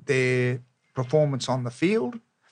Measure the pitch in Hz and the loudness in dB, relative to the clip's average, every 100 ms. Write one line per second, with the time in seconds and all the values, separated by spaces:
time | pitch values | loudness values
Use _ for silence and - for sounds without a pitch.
0 | - 131 127 127 123 123 - _ _ - | -2 0 2 2 0 -2 -8 _ _ -6
1 | 127 156 147 135 135 127 123 - 170 220 | 0 2 2 0 -2 -4 -4 -2 0 0
2 | 247 240 _ _ _ | -2 -8 _ _ _